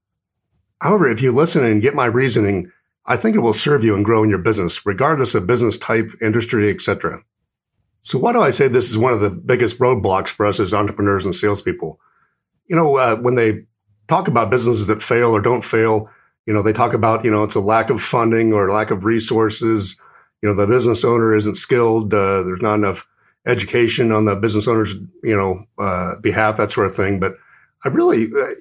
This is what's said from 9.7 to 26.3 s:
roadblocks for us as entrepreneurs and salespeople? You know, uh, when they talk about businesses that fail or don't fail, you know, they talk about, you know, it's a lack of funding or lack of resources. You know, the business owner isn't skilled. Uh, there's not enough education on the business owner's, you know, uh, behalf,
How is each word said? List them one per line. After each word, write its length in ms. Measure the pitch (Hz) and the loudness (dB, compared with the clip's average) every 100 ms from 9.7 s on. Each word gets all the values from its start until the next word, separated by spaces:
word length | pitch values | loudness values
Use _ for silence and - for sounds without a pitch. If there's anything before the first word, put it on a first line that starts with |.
| - | 0
roadblocks 500 | 123 123 98 92 95 | 0 2 0 -2 -2
for 180 | - 104 | -2 -2
us 120 | 98 | 0
as 140 | 98 | -2
entrepreneurs 540 | 101 101 101 101 98 92 | 0 -2 -2 0 0 -2
and 80 | |
salespeople? 680 | 87 104 92 - 87 82 76 _ _ _ _ _ _ | -2 -2 -2 -4 -6 -8 -12 _ _ _ _ _ _
You 120 | - 170 | -4 0
know, 200 | 160 135 | 2 2
uh, 200 | 127 113 | 2 0
when 180 | 123 | 0
they 320 | 123 113 104 - _ _ _ - | 2 2 0 -8 _ _ _ -2
talk 180 | 165 180 | -2 0
about 240 | 123 110 | 0 0
businesses 360 | 127 113 113 98 | 0 0 0 0
that 160 | 107 | -2
fail 340 | - 120 120 110 | 0 0 2 2
or 60 | |
don't 240 | 104 123 - | 2 0 0
fail, 420 | 113 113 107 107 _ _ _ - | 0 2 0 -4 _ _ _ -4
you 80 | |
know, 80 | 107 | 0
they 100 | 101 | 0
talk 220 | 107 120 | 2 0
about, 320 | 120 110 110 113 | 2 0 0 2
you 40 | |
know, 140 | 107 | 0
it's 100 | 107 | 0
a 60 | 113 | -2
lack 300 | 98 113 110 | 0 0 0
of 100 | 123 | -2
funding 540 | - 131 113 113 113 | -2 0 0 2 2
or 160 | 107 95 | 2 2
lack 200 | 104 107 | 0 -2
of 140 | 104 | -2
resources. 960 | 98 117 113 113 110 107 113 110 92 - _ _ _ _ | 0 -2 0 0 0 0 0 0 -2 -8 _ _ _ _
You 80 | 104 | -2
know, 60 | |
the 120 | 98 101 | 0 2
business 380 | 123 120 110 | 2 2 0
owner 300 | 120 117 113 | 2 2 2
isn't 220 | 107 104 92 | 2 0 -4
skilled. 580 | - 127 117 113 107 | -2 2 2 2 0
Uh, 280 | 104 98 98 | 0 2 0
there's 200 | 92 92 | -2 -4
not 140 | 107 107 | -2 0
enough 300 | 101 90 - _ _ _ - | -2 -4 -10 _ _ _ -4
education 640 | 120 98 123 117 - 117 | -2 0 0 0 2 0
on 120 | 107 | 2
the 100 | 107 | 2
business 320 | 98 113 107 113 | 0 0 0 0
owner's, 280 | 113 104 98 98 - | 0 -2 -6 -14 -10
you 140 | - 104 | -2 0
know, 260 | 98 92 - - | 0 -4 -10 -8
uh, 340 | 101 90 90 87 | -4 -4 -6 -6
behalf, 340 | 117 | -4